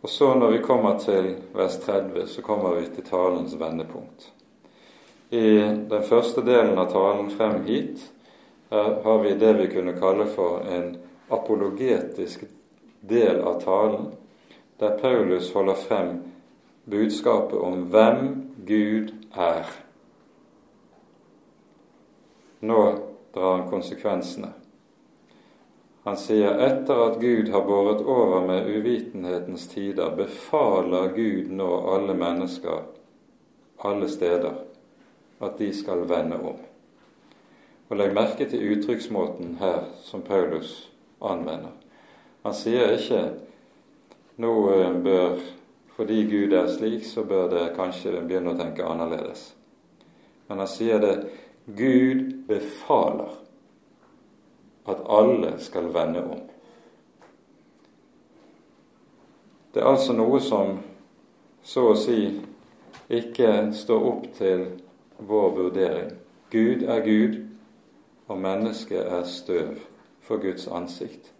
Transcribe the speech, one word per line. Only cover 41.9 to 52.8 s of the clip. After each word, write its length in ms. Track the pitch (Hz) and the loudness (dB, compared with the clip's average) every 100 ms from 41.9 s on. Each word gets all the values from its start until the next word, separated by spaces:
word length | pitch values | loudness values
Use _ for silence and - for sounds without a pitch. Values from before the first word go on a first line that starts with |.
| _ - - _ _ 104 | _ -20 -20 _ _ -8
Han 80 | |
sier 400 | 104 113 123 110 117 | -6 -2 2 4 2
ikke, 240 | - 104 - - - - _ _ _ _ _ - _ - | 0 -2 -2 -8 -16 -20 _ _ _ _ _ -20 _ -6
"Nå, 160 | 117 113 101 | 0 2 4
eh, 200 | 95 90 | 4 4
bør, 460 | 90 90 92 90 90 - - - _ _ - | 0 2 2 2 -2 -8 -18 -20 _ _ -8
fordi 280 | 107 110 104 | -2 0 0
Gud 240 | 104 101 | 0 2
er 140 | 95 87 | 2 2
slik, 380 | 104 110 117 - | -2 -4 -4 -6
så 180 | - | -8
bør 260 | 98 95 90 | -2 0 0
det 220 | 87 85 85 | 0 -2 -4
kanskje 460 | 92 90 95 90 | -6 -4 -6 -6
begynne 320 | 85 92 87 | -2 -2 -2
å 60 | 85 | -4
tenke 240 | 82 80 85 | -6 -6 -6
annerledes." 720 | 82 82 80 76 - - - _ _ _ _ _ _ _ _ _ | -4 -4 -6 -8 -12 -18 -20 _ _ _ _ _ _ _ _ _
Men 140 | 98 | -6
han 80 | 95 | -6
sier 320 | - 113 107 | -2 2 4
det, 140 | 104 92 - - - _ - | 4 2 -2 -12 -20 _ -18
"Gud 800 | 101 131 127 127 131 - - - | -2 4 6 4 2 -2 -8 -4
befaler 880 | 104 104 - | -4 -4 -12